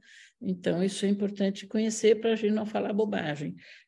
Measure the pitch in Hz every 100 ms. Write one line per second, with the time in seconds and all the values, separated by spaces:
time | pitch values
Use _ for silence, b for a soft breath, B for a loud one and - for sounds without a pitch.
0 | B B B B 196 180 180 170 190 196
1 | 202 202 202 202 196 196 196 214 220 220
2 | 214 220 233 220 208 214 214 208 196 208
3 | 214 196 160 143 151 - B B